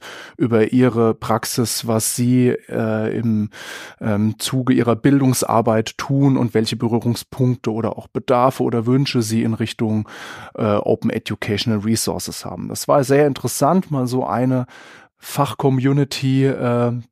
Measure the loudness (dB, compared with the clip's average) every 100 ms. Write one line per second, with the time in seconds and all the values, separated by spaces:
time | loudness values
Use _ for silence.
0 | -16 -18 -12 -2 2 4 4 4 4 4
1 | 2 0 0 -2 0 -2 -2 -2 -2 0
2 | 0 0 2 4 4 0 -4 -4 -2 -2
3 | -2 -2 0 0 -2 -8 -16 -16 -18 -8
4 | -2 0 0 -2 -4 -2 2 2 2 2
5 | 2 4 2 0 0 0 2 0 -2 -6
6 | -2 2 4 2 0 0 -2 -2 -2 0
7 | 0 -4 -6 -2 0 0 -4 -2 -4 -4
8 | -8 -6 0 2 2 2 -2 0 2 2
9 | 2 0 0 0 0 -2 -4 -2 -2 -2
10 | -4 -12 -16 -16 -12 -2 0 2 0 0
11 | 0 -4 -6 -8 -4 -2 0 -2 0 -2
12 | -2 -4 -6 -10 -12 -10 -8 -6 2 2
13 | 4 4 4 0 -4 0 2 2 0 -2
14 | -2 -2 -2 0 0 0 -4 -12 -20 -20
15 | -20 _ -8 -2 -2 0 0 2 2 2
16 | 0 -2 0 2 2 0 0 0 0 -2
17 | -4